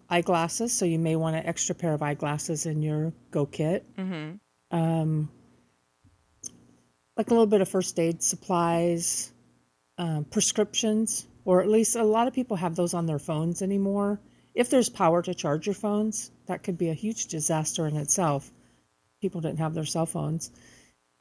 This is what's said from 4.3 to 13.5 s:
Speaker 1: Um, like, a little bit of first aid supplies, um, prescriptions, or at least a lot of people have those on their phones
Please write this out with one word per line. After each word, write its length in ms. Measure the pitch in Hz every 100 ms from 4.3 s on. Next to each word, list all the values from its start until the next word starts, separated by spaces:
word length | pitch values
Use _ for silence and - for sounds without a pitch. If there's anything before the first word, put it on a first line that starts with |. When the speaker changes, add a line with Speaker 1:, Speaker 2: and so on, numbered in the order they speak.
| 190 _ _ _ 170
Speaker 1:
Um, 540 | 165 165 160 156 151 - _ _ _ _ _ _ _ _ _ _ - - _ _ _ _ _ -
like, 120 | 214
a 20 |
little 160 | 233 220
bit 140 | 208
of 80 | 185
first 300 | 190 180 -
aid 240 | 165 170
supplies, 1120 | - 185 - 180 170 170 170 170 170 - - - _ _ _ _ _ -
um, 260 | 170 156
prescriptions, 1000 | 147 220 - - 208 - 220 214 220 - - -
or 180 | - 180
at 60 | 190
least 260 | 220 214 233
a 60 |
lot 240 | 214 220 247
of 80 |
people 220 | 262 247 190
have 180 | 175
those 200 | 165 170
on 120 | 175 165
their 120 | 147
phones 420 | - 156 165